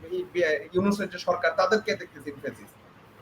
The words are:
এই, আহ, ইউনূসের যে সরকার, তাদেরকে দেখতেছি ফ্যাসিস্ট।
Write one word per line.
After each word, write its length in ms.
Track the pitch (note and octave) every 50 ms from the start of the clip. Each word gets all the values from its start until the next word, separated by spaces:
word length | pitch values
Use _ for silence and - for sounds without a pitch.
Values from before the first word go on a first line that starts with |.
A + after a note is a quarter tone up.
| E3 E3
এই, 320 | F3+ F3+ F3+ D3 - F3+ E3+
আহ, 80 | D#3 D3+ C#3+ D3+ - F3+
ইউনূসের 360 | F3+ G3 G3+ G3+ G3+ G3 F#3
যে 80 | - F3+
সরকার, 340 | - - F3 - - E3 E3 -
তাদেরকে 380 | F#3 F#3 G#3+ G#3+ - - F#3+
দেখতেছি 360 | - - - - D3+ B2+ D3+
ফ্যাসিস্ট। 440 | C#3 C3+ B2+ C3 - - G#2 - - - - - - - - - - -